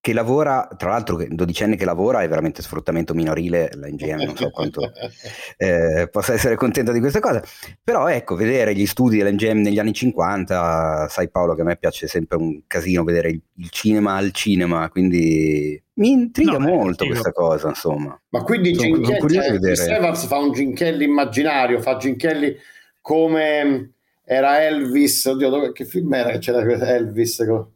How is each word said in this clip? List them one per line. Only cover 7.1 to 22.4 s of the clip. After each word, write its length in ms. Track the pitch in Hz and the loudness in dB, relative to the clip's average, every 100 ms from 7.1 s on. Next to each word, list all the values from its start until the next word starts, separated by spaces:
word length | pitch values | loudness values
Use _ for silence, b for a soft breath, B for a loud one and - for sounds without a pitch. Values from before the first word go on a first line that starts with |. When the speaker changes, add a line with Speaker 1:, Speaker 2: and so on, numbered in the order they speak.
| 170 | 0
Speaker 1:
cosa, 200 | 220 123 B B B B | 0 -2 B B B B
però 260 | - 226 156 | -2 0 2
ecco, 260 | 127 - | 0 -2
vedere 400 | 87 110 131 107 | -2 0 2 2
gli 100 | 98 | 2
studi 320 | 104 - 127 107 | 0 2 4 4
dell'M 200 | 101 101 | 2 2
G 120 | 110 | 2
M 80 | 107 | 2
negli 180 | 104 101 | 2 2
anni 140 | 107 | 0
cinquanta, 1120 | 104 123 - 87 98 90 90 85 80 80 78 76 | 0 -2 0 -2 -2 -2 0 0 0 0 -2 -2
sai 220 | - 87 | -2 -2
Paolo 260 | 92 87 | 0 0
che 60 | 80 | 2
a 20 | |
me 140 | 82 85 | 0 0
piace 300 | 82 - 80 | -2 -4 -4
sempre 280 | 87 80 82 | -4 -2 -2
un 260 | 82 76 _ | -2 -6 _
casino 360 | 90 85 87 | -4 0 0
vedere 240 | 82 85 82 | 2 0 0
il, 120 | 80 _ | -4 _
il 140 | - 87 | -18 -12
cinema 460 | - 107 107 104 | -2 2 2 2
al 160 | 95 98 | 0 -2
cinema, 560 | - 107 95 87 82 80 | -2 0 2 2 0 -2
quindi 920 | 95 92 87 80 80 78 76 76 76 _ | 2 2 4 2 2 2 0 -2 -8 _
mi 140 | - 220 | 0 4
intriga 480 | 269 240 247 320 139 | 4 2 2 2 2
Speaker 3:
No, 100 | 143 | 2
è 40 | |
Speaker 1:
molto 280 | - 98 90 | 2 0 -2
Speaker 3:
figo. 60 | 98 | -2
Speaker 1:
questa 180 | 120 95 | -2 -2
cosa, 380 | 85 82 78 78 | 0 0 2 -2
insomma. 500 | 76 85 73 73 - _ | -4 -4 -4 -6 -12 _
Speaker 2:
Ma 100 | 120 | -6
quindi 300 | 117 226 180 | -2 0 2
Speaker 1:
Sono 120 | 170 165 | 2 2
Speaker 2:
Gene 100 | 156 | 2
Speaker 1:
cu-, 100 | 117 | 2
Speaker 2:
Kelly, 120 | 202 | 0
Speaker 1:
curioso 320 | 147 180 - | 2 2 2
di 40 | |
Speaker 2:
cioè, 60 | 185 131 | 0 0
Chris 120 | 90 | 2
Speaker 1:
vedere. 180 | 85 214 | 0 0
Speaker 2:
Evans 260 | 175 165 | 0 -2
fa 120 | - 139 | -2 0
un 140 | 143 | 0
Gene 220 | 123 139 | 0 -4
Kelly 320 | - 170 147 | 0 -2 0
immaginario, 720 | 147 143 135 113 156 139 123 120 | 0 2 0 0 0 2 2 0
fa 140 | 123 | 0
Gene 200 | 131 135 123 | -2 -2 -2
Kelly 380 | 165 151 | -2 0